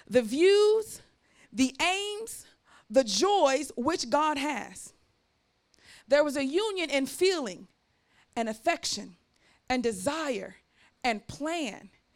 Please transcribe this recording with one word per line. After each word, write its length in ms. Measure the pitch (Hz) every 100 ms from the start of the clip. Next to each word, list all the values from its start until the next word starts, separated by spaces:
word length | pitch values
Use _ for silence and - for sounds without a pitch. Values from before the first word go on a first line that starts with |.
| -
the 140 | 247
views, 800 | 214 269 370 403 415 440 427 - - _ _ _ _
the 240 | 208 262 -
aims, 640 | 339 381 415 415 453 - - _ _ - -
the 120 | 226
joys 680 | 233 196 381 403 277 269 294 -
which 320 | 247 359 233
God 300 | 285 302 285
has. 560 | 294 240 - 185 - _ _ _ _ _ _ _ _ _ - - -
There 160 | 285
was 120 | 302 277
a 80 |
union 480 | 269 330 440 381 311
in 160 | 277 269
feeling 640 | - 370 349 233 175 185 _ _ _ _ _ _ 240
and 140 | 226
affection 640 | 220 349 330 - 202 190 - _ _ _ _ -
and 140 | 254
desire 760 | 233 190 185 320 294 208 190 - _ _ _ _
and 220 | 247 208 -
plan, 640 | - 302 339 254 - 196 _ _